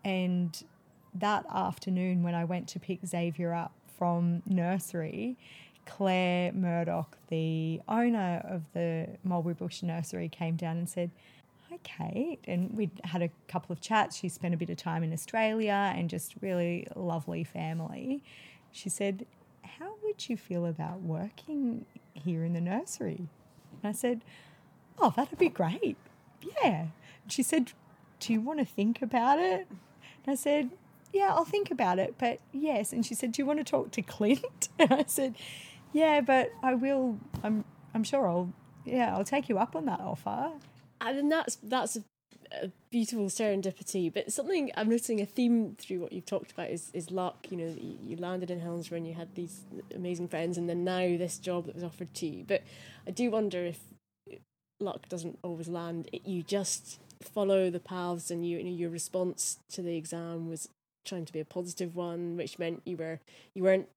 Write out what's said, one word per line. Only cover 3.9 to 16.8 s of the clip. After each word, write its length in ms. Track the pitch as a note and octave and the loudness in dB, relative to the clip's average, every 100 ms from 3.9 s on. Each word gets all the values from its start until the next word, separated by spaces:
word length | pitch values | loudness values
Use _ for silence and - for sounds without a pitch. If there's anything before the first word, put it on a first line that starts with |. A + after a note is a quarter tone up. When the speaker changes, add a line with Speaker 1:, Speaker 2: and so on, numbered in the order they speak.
| - | -2
Speaker 1:
from 440 | F3 F3 F3 E3+ - | 2 4 4 2 2
nursery, 920 | F#3+ E3+ F#3 - F3 D#3+ - A3+ B3 - - - - - | 2 4 0 -2 -4 -4 -4 -6 -6 -14 -20 -20 -20 -20
Claire 640 | - G3 F#3 F3+ F3+ F3+ | 0 2 4 4 4 2
Murdoch, 640 | F#3+ F3+ E3+ E3+ E3+ D#3 - - | 2 2 2 2 0 -2 -10 -4
the 520 | E3 D#3+ D#3+ D#3+ D#3+ - | 0 2 2 0 -2 0
owner 540 | A3 A#3+ A3+ F#3 F3 - | 2 4 4 2 0 -2
of 160 | F#3 D#3 | -6 -4
the 340 | E3+ E3+ E3 E3 - | -2 0 0 -4 -4
Mulberry 300 | F#3 F3 E3 E3 | -2 0 0 -2
Bush 280 | F3+ - | -4 -4
Nursery, 460 | F3 E3 E3 F3+ E3+ | -2 -2 -4 -4 -4
came 260 | - E3 E3 | -2 -2 0
down 220 | E3+ E3+ | 0 -2
and 100 | F3 | -2
said, 220 | - F3 - - - - _ - | -2 -4 -4 -20 -20 -20 _ -16
"Hi, 80 | F4 | -16
Kate." 560 | - - E3+ F#3+ D4+ D#4+ - | -14 -8 -4 -2 -2 -4 -4
And 300 | F3 F#3 G#3+ | -2 -2 0
we'd 240 | G3+ - | -2 -4
had 180 | F3 F3 | -6 0
a 80 | E3+ - - | -2 -4 -6
couple 260 | F#3 - | -6 -4
of 80 | F3 | -8
chats. 360 | - A3 G3 - | 2 4 4 0
She 120 | F3+ | -6
spent 240 | - F3 | -4 -2
a 40 | E3+ | -2
bit 120 | E3+ | -2
of 80 | E3 | -4
time 260 | F3 E3 | -2 -2
in 80 | E3 | 0
Australia 800 | E3 - A3+ A3 A3 G#3+ G3+ G3+ F3+ | -2 -2 2 2 2 2 4 2 2
and 140 | E3+ | -2
just 260 | E3+ - - | -4 -8 -8
really 460 | G3 F3+ F3 F3 | -2 2 2 0